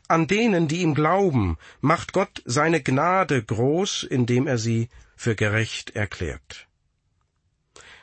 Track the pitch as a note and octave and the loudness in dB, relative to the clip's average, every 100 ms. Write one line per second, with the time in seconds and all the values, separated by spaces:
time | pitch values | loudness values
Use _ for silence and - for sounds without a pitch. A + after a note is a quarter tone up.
0 | - E3 D#3+ G3+ A#3 F#3 D#3+ D#3+ F3 C#3+ | -2 0 2 2 2 2 2 0 0 2
1 | D3+ F#3 G3 C3 F#2+ D#2+ - - C3+ E3 | 2 2 2 2 0 -2 -8 -4 0 0
2 | - - G3 - - B2 D#3 E3 C3+ C3 | 0 -2 -2 -6 -6 0 2 2 0 0
3 | D3 F#3 F#3 C#3 G#2+ G#2 B2+ D#3 G3 - | 2 2 2 0 -2 -2 0 0 -2 -4
4 | - C3 A#2+ B2 C#3 B2 A2+ A2+ A#2 - | -4 -2 0 0 0 -2 0 -2 -2 -8
5 | - - - G#2+ G#2+ G#2+ A2 - - - | -20 -8 -4 -2 0 0 -2 -6 -10 -6
6 | G2+ - E2 C2 - - - _ _ _ | -6 -6 -8 -8 -14 -20 -20 _ _ _
7 | _ _ _ _ _ _ _ - - - | _ _ _ _ _ _ _ -20 -20 -20